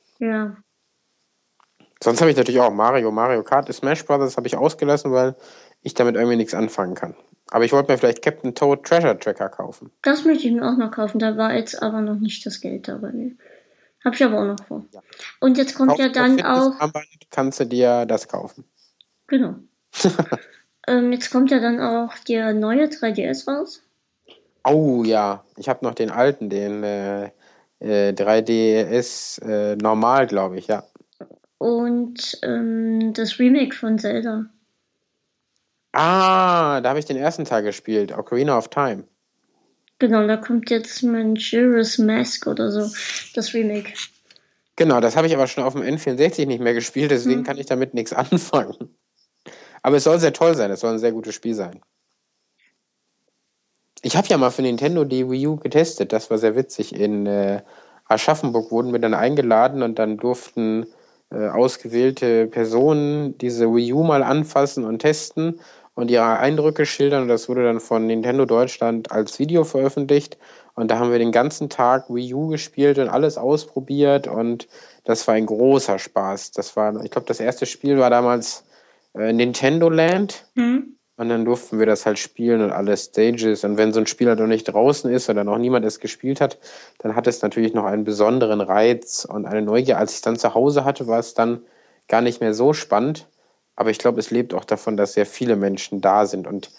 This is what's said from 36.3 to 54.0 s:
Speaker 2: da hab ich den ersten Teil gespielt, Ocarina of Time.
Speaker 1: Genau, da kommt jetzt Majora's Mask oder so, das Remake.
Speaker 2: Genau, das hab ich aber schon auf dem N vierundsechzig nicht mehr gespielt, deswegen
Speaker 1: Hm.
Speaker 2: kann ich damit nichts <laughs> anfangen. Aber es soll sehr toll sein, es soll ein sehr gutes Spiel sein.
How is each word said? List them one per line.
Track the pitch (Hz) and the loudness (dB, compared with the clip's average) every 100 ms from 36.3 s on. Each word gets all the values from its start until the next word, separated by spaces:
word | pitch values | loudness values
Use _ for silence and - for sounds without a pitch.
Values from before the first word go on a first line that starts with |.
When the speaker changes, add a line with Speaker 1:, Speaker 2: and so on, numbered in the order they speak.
| 185 185 175 156 139 | 4 4 2 2 0
Speaker 2:
da | 127 | 0
hab | 143 | -2
ich | 151 | -4
den | 135 | -2
ersten | 143 - 147 | -2 -2 -2
Teil | 117 | -2
gespielt, | 104 - - 107 101 104 | -2 -6 -2 -2 -2 -4
Ocarina | - 120 147 123 | -4 0 2 0
of | - | -2
Time. | - 139 98 - _ _ _ _ _ _ _ _ - | -2 -2 -4 -12 _ _ _ _ _ _ _ _ -2
Speaker 1:
Genau, | 240 220 208 | 2 2 2
da | 220 | 0
kommt | 220 233 233 | -2 -2 0
jetzt | 226 226 - | -4 -4 -4
Majora's | 247 226 220 220 - 233 247 240 220 - | -2 0 0 -2 -2 2 4 4 2 2
Mask | 214 220 240 - - | 2 2 -2 -4 -4
oder | 220 220 | -4 -2
so, | 208 208 - - - - - | -2 -4 -8 -10 -10 -10 -8
das | 220 | -4
Remake. | 233 220 208 202 - - _ _ _ _ _ _ - | -2 -2 -4 -8 -14 -16 _ _ _ _ _ _ 2
Speaker 2:
Genau, | 165 123 | 4 4
das | 117 143 | 4 2
hab | 160 | 2
ich | 143 | 2
aber | 131 | 0
schon | - | 0
auf | 131 | -4
dem | 135 | -2
N | 120 151 | -4 -4
vierundsechzig | 143 127 160 165 139 | -2 0 0 0 -2
nicht | 120 | 0
mehr | 120 | 0
gespielt, | 117 117 131 147 | 0 -2 -2 0
deswegen | 131 123 123 | 2 2 0
Speaker 1:
Hm. | |
Speaker 2:
kann | 123 139 | -2 -6
ich | - | -4
damit | 127 131 | -2 -2
nichts | 120 110 | -4 -4
<laughs> | - 131 | -4 0
anfangen. | 175 - 143 - - - _ _ _ _ _ - - - - | 0 0 -2 -2 -8 -16 _ _ _ _ _ -20 -20 -20 -4
Aber | 131 143 | 2 4
es | |
soll | 156 170 | 4 4
sehr | 160 | 2
toll | 135 165 160 | 4 2 2
sein, | 101 | 0
es | 95 | -2
soll | 117 | -2
ein | 110 | 0
sehr | 117 | -2
gutes | 113 107 - | -2 -8 -8
Spiel | 117 | -6
sein. | 113 90 92 _ _ _ _ _ _ _ _ _ _ _ _ _ _ _ _ _ _ _ _ _ - | -6 -6 -12 _ _ _ _ _ _ _ _ _ _ _ _ _ _ _ _ _ _ _ _ _ -10